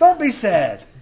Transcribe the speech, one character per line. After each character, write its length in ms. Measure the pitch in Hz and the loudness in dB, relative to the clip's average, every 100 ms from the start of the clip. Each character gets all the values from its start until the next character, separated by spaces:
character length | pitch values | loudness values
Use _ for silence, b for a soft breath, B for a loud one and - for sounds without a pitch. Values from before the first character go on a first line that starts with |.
Don't 140 | 349 330 | 2 2
be 160 | 285 - | -4 -4
sad. 400 | 208 165 131 101 - 131 | -2 0 -2 -6 -16 -16